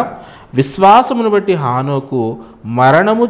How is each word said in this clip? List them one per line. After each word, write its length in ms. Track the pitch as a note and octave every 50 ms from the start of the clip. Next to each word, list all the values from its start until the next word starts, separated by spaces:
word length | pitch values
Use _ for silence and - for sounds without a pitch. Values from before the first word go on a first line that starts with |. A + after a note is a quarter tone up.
| B3 B3+ - - - - - - - - -
విశ్వాసమును 720 | B2+ C3+ - - F#3 F#3+ G3 G#3+ G#3+ G#3+ G#3+ C4 A#3 A3+ A3 G#3
బట్టి 200 | G3+ F#3+ G3 F3+ D#3+
హానోకు 600 | C#3+ A#2+ B2 B2+ C3+ C#3+ C#3+ C3+ C3+ - C3+ B2 A2+ A2 A#2 A#2 - - - - - A2 A#2 B2
మరణము 460 | B2+ C3 C#3 E3+ G3 G#3+ A3 A#3 A#3+